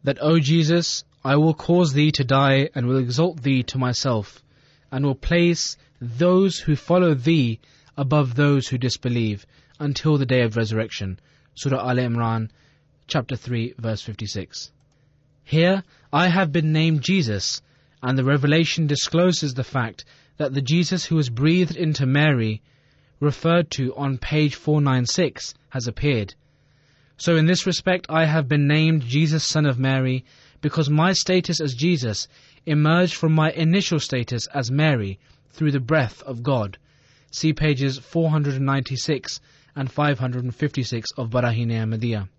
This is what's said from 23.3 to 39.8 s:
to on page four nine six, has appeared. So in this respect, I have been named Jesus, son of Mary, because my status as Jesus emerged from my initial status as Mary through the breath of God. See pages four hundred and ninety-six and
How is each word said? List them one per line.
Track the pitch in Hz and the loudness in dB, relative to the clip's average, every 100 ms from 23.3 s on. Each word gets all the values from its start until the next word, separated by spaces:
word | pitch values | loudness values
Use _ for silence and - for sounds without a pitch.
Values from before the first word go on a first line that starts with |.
| 139 165 170 165 | 0 2 2 0
to | - 127 | -4 -4
on | 131 139 131 | -4 -4 -4
page | - 151 151 - | -2 0 0 -2
four | - 151 | 0 2
nine | 143 131 120 | 2 2 0
six, | - 165 - - - _ | 0 -2 -4 -16 -16 _
has | 135 120 | -8 -8
appeared. | 110 147 127 101 - _ _ _ _ _ _ _ _ | -4 -2 0 -2 -10 _ _ _ _ _ _ _ _
So | - 165 | 0 2
in | 156 | 4
this | 180 | 2
respect, | - 170 - 180 - | 0 -2 0 -2 0
I | 160 | 0
have | 160 156 139 | 2 2 2
been | 147 143 | 2 2
named | 151 160 160 | 4 4 2
Jesus, | 120 135 156 156 | 0 0 2 0
son | - 156 151 | 0 0 0
of | 123 | 0
Mary, | 131 135 131 127 - _ _ _ | 0 0 0 -2 -6 _ _ _
because | 151 - 143 | -4 -2 0
my | 151 170 | 2 2
status | 190 - 185 170 165 | 0 0 0 0 -2
as | 151 | -4
Jesus | 120 156 170 120 101 - _ _ _ - | -2 0 0 -2 -4 -8 _ _ _ -2
emerged | 151 151 170 180 | 2 4 4 2
from | - 165 | 0 0
my | 156 156 | 2 2
initial | - 160 185 - 160 | 0 2 2 2 -2
status | - 127 117 120 - | -2 -4 -4 -6 -6
as | 143 117 | -6 -2
Mary | 135 156 135 98 98 _ _ _ | 0 2 2 -2 -8 _ _ _
through | - 156 | -4 -2
the | 143 | 0
breath | 120 160 120 - | 0 0 0 -6
of | - 120 | -12 -8
God. | 120 131 101 - _ _ _ _ _ | -2 -2 -2 -10 _ _ _ _ _
See | - 156 | -4 -2
pages | 151 156 135 139 135 | 0 0 0 -2 -4
four | - 165 160 | -6 -2 0
hundred | 151 143 | 0 0
and | 131 135 | -2 0
ninety-six | 139 131 131 - 143 - - _ _ _ | -2 -2 -6 -4 -4 -4 -14 _ _ _
and | - | -8